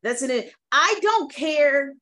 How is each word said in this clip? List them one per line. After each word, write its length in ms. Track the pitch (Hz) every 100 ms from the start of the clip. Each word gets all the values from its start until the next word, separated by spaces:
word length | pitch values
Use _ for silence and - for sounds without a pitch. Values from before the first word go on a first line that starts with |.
That's 200 | 220 240
in 80 | 262
it. 220 | 247 - _ _
I 260 | 269 349 415
don't 280 | 403 440 285
care. 600 | 240 311 302 294 277 277 277